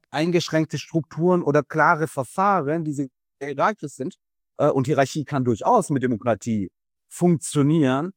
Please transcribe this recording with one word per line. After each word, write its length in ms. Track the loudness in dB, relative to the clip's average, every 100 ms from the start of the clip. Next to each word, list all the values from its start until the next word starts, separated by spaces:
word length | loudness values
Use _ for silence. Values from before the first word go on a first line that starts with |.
| _
eingeschränkte 640 | -4 0 -2 0 -2 -2 -6
Strukturen 680 | -6 -6 -4 -2 2 2
oder 200 | 2 0
klare 440 | 0 2 2 2 -2
Verfahren, 760 | -6 -6 -2 0 0 0 -4 -4
die 80 |
sehr 160 | -6 -10 _ _ -12
hierarchisch 520 | -8 0 0 -2 -10
sind. 220 | -8 -10 -10 _ _ _ 0
Äh, 120 | 2
und 180 | 2 2
Hierarchie 380 | 2 0 -2 -4
kann 180 | -2
durchaus 460 | 0 0 2 2 2
mit 140 | -2
Demokratie 640 | -2 -2 -2 -2 -2 -4 -4 _ _ _ _
funktionieren, 1040 | 0 2 2 -2 0 2 4 2 0 -4